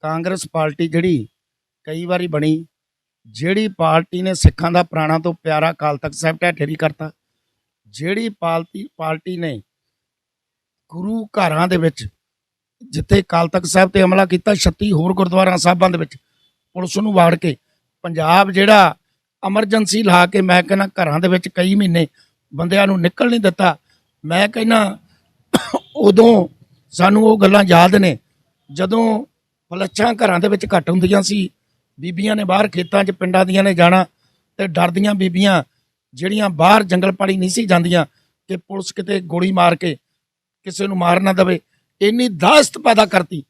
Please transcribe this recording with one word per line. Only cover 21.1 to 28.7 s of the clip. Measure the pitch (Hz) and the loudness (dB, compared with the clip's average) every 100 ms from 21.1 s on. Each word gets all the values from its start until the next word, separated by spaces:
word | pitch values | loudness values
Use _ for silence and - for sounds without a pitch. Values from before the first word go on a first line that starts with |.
| 147 | 0
ਦੇ | 180 | 0
ਵਿੱਚ | 180 190 | 0 -2
ਕਈ | - 180 | -4 0
ਮਹੀਨੇ | 202 196 165 156 _ _ _ _ | 0 2 0 0 _ _ _ _
ਬੰਦਿਆਂ | 139 165 196 196 | -8 -2 0 2
ਨੂੰ | 190 | 0
ਨਿਕਲ | 175 - 247 | -2 0 0
ਨਹੀਂ | 233 | 2
ਦਿੱਤਾ। | 196 175 185 151 _ _ _ _ | 0 0 -2 -2 _ _ _ _
ਮੈਂ | 151 175 208 | -6 -2 -2
ਕਹਿੰਦਾ | 226 220 226 202 190 _ _ _ _ _ - - - _ 294 | -2 0 2 0 -6 _ _ _ _ _ -4 -4 -8 _ 0
ਉਦੋਂ | 208 196 226 220 175 _ _ _ _ | 4 6 6 6 0 _ _ _ _
ਸਾਨੂੰ | - 185 208 | 0 2 4
ਉਹ | 226 220 | 4 4
ਗੱਲਾਂ | 190 202 | 4 4
ਯਾਦ | 190 170 180 | 4 6 6
ਨੇ, | 202 185 131 _ _ _ _ _ | 4 2 -2 _ _ _ _ _